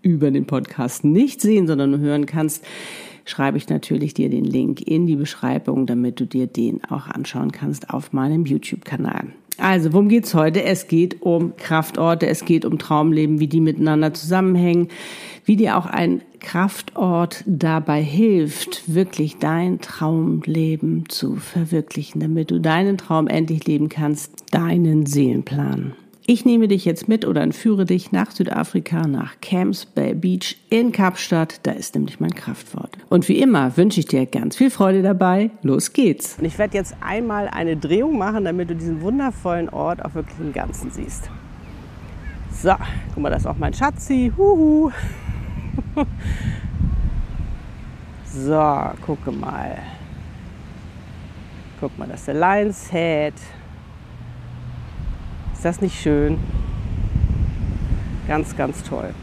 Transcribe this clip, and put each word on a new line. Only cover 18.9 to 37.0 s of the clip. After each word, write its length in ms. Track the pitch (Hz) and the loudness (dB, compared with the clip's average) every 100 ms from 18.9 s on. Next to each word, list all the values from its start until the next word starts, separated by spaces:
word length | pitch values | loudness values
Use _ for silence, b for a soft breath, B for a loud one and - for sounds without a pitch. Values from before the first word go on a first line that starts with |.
wirklich 440 | 165 185 - 151 - | 0 0 0 -2 0
dein 420 | 151 165 180 - | 0 2 0 -2
Traumleben 1300 | - - 156 160 165 160 160 160 160 156 156 165 160 | -6 -4 0 2 2 0 0 0 0 0 0 -2 -4
zu 280 | - 139 - | -6 -4 -4
verwirklichen, 840 | - 175 165 165 151 - 143 156 | -4 -4 0 -2 -2 -8 -6 -4
damit 320 | 156 160 156 | 0 0 0
du 80 | 170 | 0
deinen 380 | 165 160 196 190 | 2 2 2 0
Traum 300 | - 160 156 | 0 0 2
endlich 380 | 160 160 160 - | 0 0 0 0
leben 240 | 147 151 | 0 0
kannst, 640 | 156 151 147 - - - | 0 -2 -2 -6 -16 -2
deinen 520 | - 170 175 165 156 143 | 0 2 4 4 4 4
Seelenplan. 880 | 143 131 117 131 143 139 135 135 - - _ - | 4 4 2 -2 -2 -2 -2 -6 -10 -20 _ 2
Ich 200 | 240 247 | 2 4
nehme 240 | 233 220 | 2 4
dich 160 | 196 175 | 2 2
jetzt 240 | 165 - | 0 0
mit 160 | 220 208 | 0 2
oder 160 | 180 | 2
entführe 420 | 165 156 226 202 | 0 0 0 2
dich 300 | 180 180 - | 2 0 2
nach 180 | 185 208 | 0 0
Südafrika, 760 | - 185 - - 180 160 165 160 | 0 -2 0 -2 -2 -2 -2 0
nach 340 | 135 135 - | -2 -6 -12
Camps 440 | - 180 196 190 - | -4 0 0 -2 -4
Bay 280 | - 139 | -2 0
Beach 420 | - 185 185 - - _ | 0 0 0 -4 -10 _
in 240 | 226 240 | 2 2
Kapstadt. 680 | - 185 185 - 170 160 - | 4 2 0 0 0 0 -2
Da 80 | - | -6
ist 240 | - - 151 | -6 -4 -2
nämlich 260 | 143 - | -2 -2
mein 120 | - | -4
Kraftort. 640 | - - - - - - - B | -2 -8 -10 -12 -12 -12 -16 B
Und 180 | 180 180 | 4 6
wie 120 | - | 4
immer 360 | 269 175 131 123 | 6 6 4 4
wünsche 240 | 202 196 | 4 4
ich 60 | 147 | 2
dir 200 | 135 127 | 0 2
ganz 300 | 120 117 - | 0 -2 2
viel 140 | 262 | 2
Freude 320 | - 190 190 | 4 4 4
dabei. 500 | 190 185 185 185 214 220 | 4 4 4 4 2 0
Los 280 | 135 135 - | 2 2 2
geht's. 460 | - 226 143 - - | 2 2 2 -6 -4
Und 60 | 160 | -4
ich 120 | - | -2
werde 200 | 208 196 | -2 -2
jetzt 180 | 185 - | -4 -8